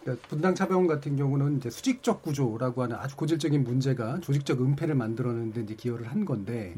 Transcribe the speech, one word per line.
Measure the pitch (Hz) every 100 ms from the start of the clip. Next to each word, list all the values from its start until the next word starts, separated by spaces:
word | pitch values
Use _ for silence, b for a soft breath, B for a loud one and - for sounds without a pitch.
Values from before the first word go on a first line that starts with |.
그러니까 | - 123 -
분당 | 151 180 185
차병원 | 190 185 180
같은 | 147 147 139
경우는 | 139 139 143 143
이제 | 120
수직적 | - 269 247 - -
구조라고 | 160 143 127 113 127 123
하는 | 123 113
아주 | 135 -
고질적인 | 156 160 156 143
문제가 | 117 127 135 123 113 175
조직적 | - 143 139 127
은폐를 | 131 143 160 139
만들어내는 | 113 117 123 117 113
데 | 113
이제 | 104 110
기여를 | 123 117 113
한 | 202 196
건데 | 117 98 120 98